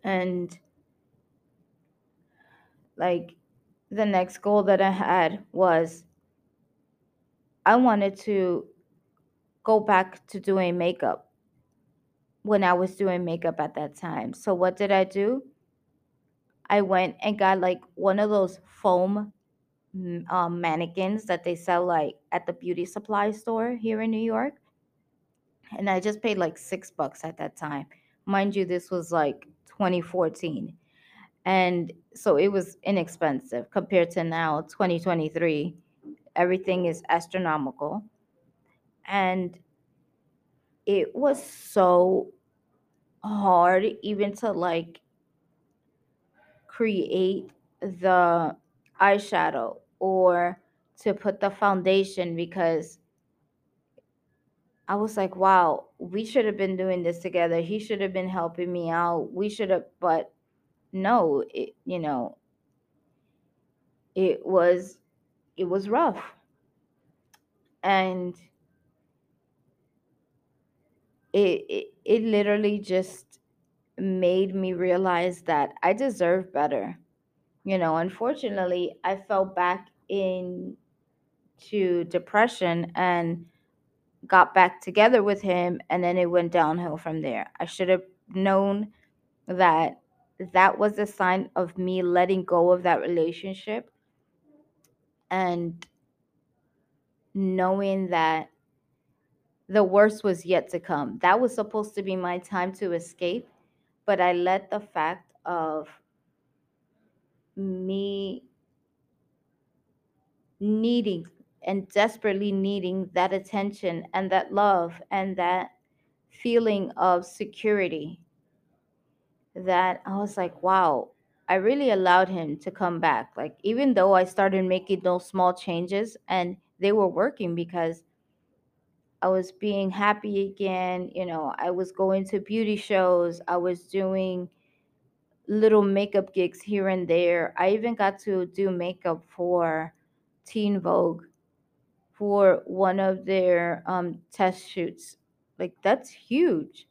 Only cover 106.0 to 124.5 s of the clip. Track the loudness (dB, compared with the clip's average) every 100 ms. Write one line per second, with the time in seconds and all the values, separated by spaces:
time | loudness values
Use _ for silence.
106 | _ _ _ _ _ _ _ _ _ _
107 | _ _ _ _ _ -10 -8 -6 -4 -4
108 | -4 -6 -6 -10 _ _ _ _ _ _
109 | _ _ _ _ _ _ _ _ _ _
110 | _ _ _ _ _ _ -2 0 2 0
111 | 0 -4 -8 _ _ _ -6 -6 -2 0
112 | 0 0 -4 -2 -2 -2 -2 -2 -4 -6
113 | -4 -2 0 -2 -4 -4 -4 -4 -6 -6
114 | -6 -6 0 0 0 2 4 4 0 -6
115 | -8 -4 -4 -2 0 0 -4 _ _ _
116 | _ _ _ _ 0 2 2 0 -4 0
117 | 2 2 0 -12 -12 -6 0 0 0 -4
118 | -10 -14 _ _ _ _ _ _ _ _
119 | _ _ _ _ _ -10 0 2 2 -2
120 | -6 -4 -4 -4 -6 -2 2 4 4 2
121 | -4 _ _ _ -2 0 2 2 2 2
122 | 6 6 4 -2 -6 -8 -10 -4 -4 0
123 | 0 0 -2 -10 -10 -8 -4 0 2 4
124 | 6 6 4 0 0